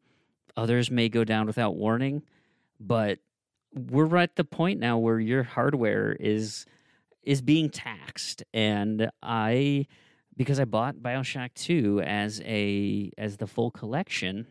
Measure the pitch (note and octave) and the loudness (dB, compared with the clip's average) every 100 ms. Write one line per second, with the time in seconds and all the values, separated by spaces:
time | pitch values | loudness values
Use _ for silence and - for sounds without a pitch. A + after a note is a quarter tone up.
0 | _ _ _ _ _ - A2+ A#2+ A#2+ A#2+ | _ _ _ _ _ -4 2 2 2 2
1 | A2+ A#2 A2 A2 G#2+ G#2+ A2 F#2 G#2+ A2+ | 2 2 2 2 0 0 -2 0 0 0
2 | C3+ D3 - _ _ _ _ - G#2 A#2 | 0 -4 -8 _ _ _ _ -10 -2 0
3 | G#2 F#2+ _ _ _ _ _ - B2 C3 | 0 -2 _ _ _ _ _ -12 -2 2
4 | D#3+ F3 F3 - D#3 - E3+ - A#2+ A#2 | 4 4 2 0 -4 0 0 0 0 2
5 | A2+ A2+ A2 C3 B2 - B2+ C#3+ A2 G2+ | 4 2 2 0 0 0 0 2 2 2
6 | G#2+ - G#2+ G#2+ G#2+ - - _ _ _ | 0 0 0 0 -2 -8 -16 _ _ _
7 | _ _ - C#3 B2 D#3 D3+ - B2 G2 | _ _ -2 0 4 4 2 -4 -12 -12
8 | - - - - - A2+ G#2+ G#2 G#2 G#2+ | -14 -12 -10 -12 -6 0 2 2 0 0
9 | A2+ - - A2+ G#2+ B2 C#3+ C#3+ C#3 _ | -2 -4 -4 -2 2 2 2 0 -2 _
10 | _ _ _ - C3 C#3 B2 G#2+ B2+ - | _ _ _ -4 0 0 2 0 -2 -4
11 | B2 C3 C3 C3+ B2 - - E3+ G#2 G2+ | -4 -4 -4 -6 -8 -6 0 2 4 2
12 | D2+ G#2 G#2+ A2 - G#2+ G2+ G2+ G2+ G2+ | 0 -2 -2 -6 -4 -2 0 0 0 -2
13 | G2+ - G#2+ G2+ G#2 - A#2+ - A2 C#3 | -6 -8 -8 -6 -6 -2 -4 -4 -6 -6
14 | G3 - F#2 G2 A#2+ | -4 -4 -4 -6 -10